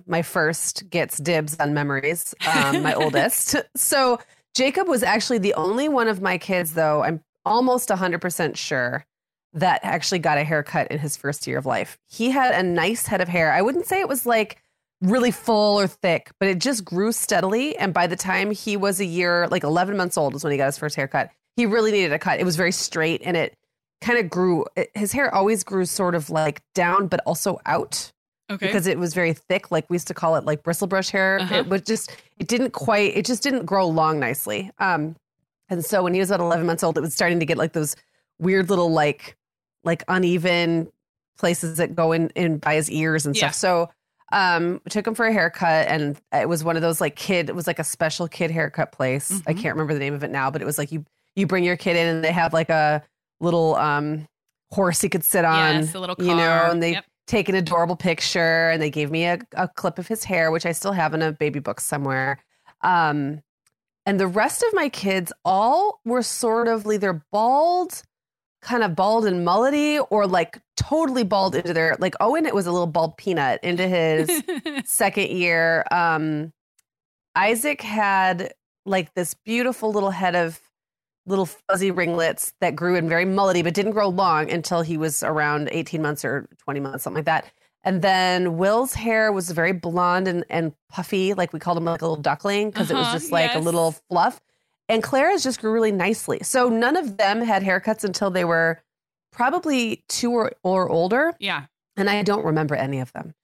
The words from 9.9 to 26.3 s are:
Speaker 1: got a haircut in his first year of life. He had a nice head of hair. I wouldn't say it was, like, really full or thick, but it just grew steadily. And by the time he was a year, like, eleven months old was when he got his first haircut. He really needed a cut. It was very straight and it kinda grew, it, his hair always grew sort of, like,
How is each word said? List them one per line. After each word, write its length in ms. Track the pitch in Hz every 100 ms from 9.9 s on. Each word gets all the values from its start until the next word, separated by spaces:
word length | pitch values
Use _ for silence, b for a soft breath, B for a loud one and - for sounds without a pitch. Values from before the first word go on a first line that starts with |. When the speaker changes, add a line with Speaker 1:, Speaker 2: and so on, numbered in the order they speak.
| 175 - 185
Speaker 1:
got 180 | 160 147
a 80 |
haircut 440 | 151 156 147 156 -
in 100 | 147
his 180 | 147 -
first 300 | 147 143 -
year 100 | 135
of 80 |
life. 320 | 135 113 - - _
He 240 | - 240
had 220 | 269 254
a 100 | 180
nice 440 | 185 170 175 226 -
head 160 | 190
of 60 | 175
hair. 240 | 175 160
I 100 | 147
wouldn't 240 | 220 339 -
say 140 | 370
it 80 | 370
was, 180 | 262 240
like, 360 | 226 214 - _ _ _ _
really 300 | 185 254 240
full 500 | - - 214 208 202
or 60 | 190
thick, 440 | - 185 160 - -
but 100 | 190
it 100 | 185
just 260 | 262 233
grew 260 | 175 175 214
steadily. 680 | 226 - 185 190 226 294 -
And 180 | 196
by 120 | 175 175
the 100 | 185
time 340 | 190 185 202
he 260 | 208 214 202
was 240 | 196 185
a 60 | 185
year, 420 | 170 175 175 170
like, 160 | 180
eleven 320 | 147 170 185 202
months 220 | 175 170
old 160 | 139
was 100 | 139
when 60 | 151
he 80 | 143
got 80 | 139
his 100 | 143
first 180 | 151 151
haircut. 340 | 135 143 - _ _ -
He 80 |
really 260 | 226 226 220
needed 220 | 208 175
a 60 | 151
cut. 200 | 185 135
It 60 |
was 120 | 185 160
very 160 | 170
straight 500 | 165 - 165 160 -
and 100 | -
it 220 | 170 143 - _ _ _ _
kinda 200 | - 240
grew, 420 | 175 180 180 165 - -
it, 140 | -
his 160 | 208 202
hair 240 | 269 277
always 300 | 196 196 220
grew 220 | - 196 180
sort 280 | - 180
of, 140 | 170
like, 320 | 151